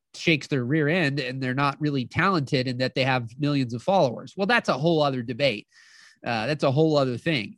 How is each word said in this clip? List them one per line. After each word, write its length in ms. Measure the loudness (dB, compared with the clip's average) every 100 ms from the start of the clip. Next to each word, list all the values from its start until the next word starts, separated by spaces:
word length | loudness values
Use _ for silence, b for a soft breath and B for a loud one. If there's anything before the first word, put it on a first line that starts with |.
| _ -4
shakes 320 | 0 0 0
their 160 | -4
rear 240 | 0 0 2
end 320 | 2 0 -2
and 240 | -6 -6
they're 100 | -4
not 220 | 0 -2 0
really 240 | -2 -2 -4
talented 640 | 0 0 0 0 -2 -2
and 100 | -2
that 160 | -2 0
they 80 |
have 240 | 0 0 -2 -4
millions 360 | -2 0 -2
of 100 | -4
followers." 500 | 0 2 2 0 -12 -6
Well, 100 | 0
that's 220 | 0 2
a 80 | 0
whole 260 | 2 2
other 180 | 2 0
debate. 460 | -6 0 0 0 -10 b b b b b -4
Uh, 220 | -2 -2
that's 160 | 0
a 80 | 2
whole 240 | 4 4 4
other 220 | 2 -2
thing. 400 | -2 -2 -4